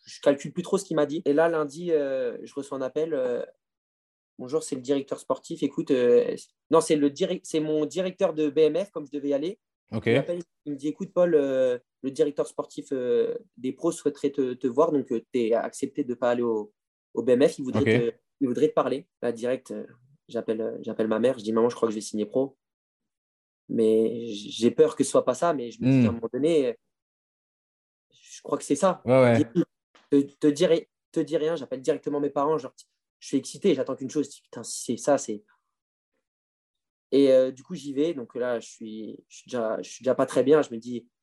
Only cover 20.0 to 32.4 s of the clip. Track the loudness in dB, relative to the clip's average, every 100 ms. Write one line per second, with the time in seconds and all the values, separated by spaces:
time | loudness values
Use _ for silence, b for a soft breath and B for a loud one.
20 | _ _ -10 -8 -4 -4 -4 -6 -8 -2
21 | 0 2 0 0 0 2 2 2 -2 -2
22 | -6 -6 -2 -2 -2 _ _ _ _ _
23 | _ _ _ _ _ _ -6 2 4 4
24 | 2 -2 -10 -10 -10 0 2 4 2 2
25 | 0 2 0 0 0 -2 -6 -2 2 4
26 | 4 0 -6 -2 2 2 0 -4 _ _
27 | _ _ _ _ _ _ _ _ _ _
28 | _ _ -20 -14 -6 -6 -2 0 0 0
29 | 4 6 6 6 2 0 -2 _ _ _
30 | 0 2 2 0 0 2 2 2 -2 _
31 | _ -4 -2 0 -2 -4 -6 -6 -2 -2
32 | -2 -4 -2 -2